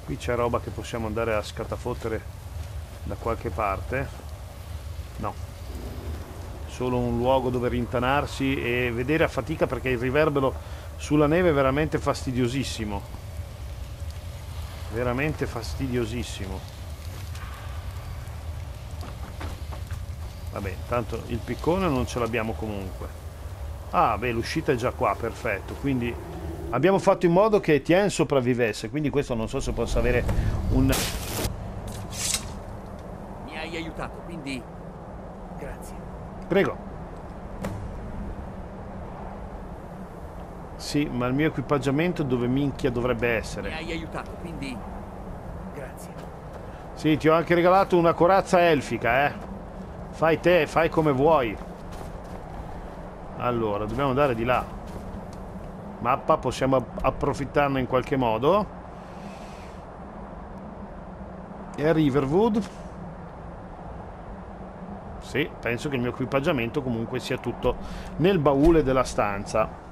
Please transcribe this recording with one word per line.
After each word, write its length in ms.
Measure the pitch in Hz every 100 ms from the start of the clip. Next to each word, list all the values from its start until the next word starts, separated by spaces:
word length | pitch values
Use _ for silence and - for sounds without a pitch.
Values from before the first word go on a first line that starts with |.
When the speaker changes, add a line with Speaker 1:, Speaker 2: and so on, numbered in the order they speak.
Speaker 1:
qui 120 | - 143
c'è 180 | -
roba 260 | 120 120 117
che 100 | -
possiamo 360 | 98 104 117 110
andare 280 | 107 117
a 80 | 107
scatafottere 760 | 101 - 90 107 123 120 113 110 - - - - - - - -
da 100 | - 101
qualche 340 | 117 113 117
parte. 560 | - 104 95 - 127 135 - - - - - - - - - - -
No. 180 | 107 - - - - - - - - - - - - - -
Solo 300 | - 127 123
un 200 | 120 117
luogo 320 | 127 135 127
dove 180 | 123 120
rintanarsi 920 | 123 117 123 123 143 135 - 135 139
e 300 | 123 123 123
vedere 320 | 117 127 156
a 40 | 147
fatica, 380 | - 120 160 170
perché 240 | 127 123
il 80 | 123
riverbero 560 | 127 139 156 143 135 - - - - -
sulla 300 | - 147 147
neve 240 | 165 180
è 20 |
veramente 460 | 139 135 135 156 143
fastidiosissimo. 1200 | 143 127 135 123 123 139 120 - 107 101 - - - - - - - - - - - - - - - - - - -
Veramente 540 | 113 123 123 151 - 135
fastidiosissimo. 1300 | 120 107 - 135 123 110 120 - - 95 95 - - - - - - - - - - - - - - - - - - - - - - - - - - - - - - - - - - - - - - -
Vabbè, 200 | 110 98 90 -
tanto 340 | 120 107 113 -
il 100 | 117
piccone 500 | - 117 147 185 185
non 180 | 131 120
ce 140 | 123
l'abbiamo 320 | 113 117 110
comunque. 680 | 107 110 101 95 - 85 - - - - - - - -
Ah, 260 | 180 143 104
beh, 140 | 123
l'uscita 400 | 117 - 160 160
è 60 | 127
già 160 | 120
qua, 240 | - 120 95
perfetto. 560 | 117 - 120 95 -
Quindi 400 | 98 143 131 120 - - - - - -
abbiamo 300 | 117 170 196
fatto 260 | 196 185 175
in 60 |
modo 260 | 170 220 208
che 240 | - 147
Tien 260 | - 175 202
sopravvivesse, 800 | - 151 139 123 120 117 104 113
quindi 220 | 139 147
questo 240 | 143 135
non 140 | 117 110
so 100 | 135
se 140 | 127
possa 260 | 120 113 120
avere 260 | 120 123 117 - - - -
un 220 | 131 135 131 - - - - - - - - - - - - - - - - - - - - - - - - -
Speaker 2:
Mi 120 | 160
hai 160 | 160 165
aiutato, 420 | 165 - 139 - 165
quindi 360 | 165 139 127 - - - - - - - - - -
grazie. 380 | 139 - - - - - - - -
Speaker 1:
Prego. 300 | 185 143 90 - - - - - - - - - - - - - - - - - - - - - - - - - - - - - - - 180 185 - - - - - - -
Sì, 300 | - 147 147
ma 200 | 123 123
il 80 |
mio 140 | 135 156
equipaggiamento 720 | - 120 147 131 135 180 175
dove 240 | 143 127 120
minchia 460 | 131 143 - 139
dovrebbe 340 | 120 123 113 120
essere? 420 | 113 - - 98
Speaker 2:
Mi 40 |
hai 160 | 160 165
aiutato, 400 | 165 160 147 120 -
quindi 360 | 170 156 135 113 - - - - - - - - 185
grazie. 380 | 143 127 - - - - - - - - - -
Speaker 1:
Sì, 220 | - 151 147
ti 100 | 151
ho 80 |
anche 200 | 160 160 175
regalato 400 | 175 185 190 180
una 140 | 170
corazza 480 | 156 170 190 185 185
elfica, 680 | 175 151 - 117 117 127 143
eh. 260 | - - - - - - - -
Fai 280 | - 156 156
te, 300 | 170 175 143
fai 200 | 151 165
come 200 | - 156
vuoi. 460 | 131 151 156 117 92 - - - - - - - - - - - - - - - - - -
Allora, 460 | 120 120 110 101
dobbiamo 260 | 107 113 139
andare 260 | 127 143 113
di 80 |
là. 200 | 117 120 98 - - - - - - - - - - - - -
Mappa, 380 | 113 135 - 156
possiamo 400 | 127 - 131 131
app-, 220 | 117 -
approfittarne 760 | 135 - 143 135 131 151 143 135
in 80 | 123
qualche 260 | 131 120
modo. 500 | 135 120 110 139 202 196 - - - - - - - - - - - - - - - - - - - - - - - - - - - - - -
E 140 | - 151
a 40 |
Riverwood? 720 | 160 151 135 135 170 226 214 190 - - - - - - - - - - - - - - - - - - - - - 180 - - -
Sì, 280 | - 131 165 -
penso 280 | 117 117 151
che 80 | 135
il 60 |
mio 80 | 123
equipaggiamento 720 | - 131 139 147 143 117 147
comunque 360 | 131 113 117 127
sia 200 | - 127
tutto 380 | 123 117 127 - - - - -
nel 200 | 170 190
baule 440 | 143 139 156 165
della 200 | 135 131
stanza. 800 | 123 - 107 101 104 113 107 - -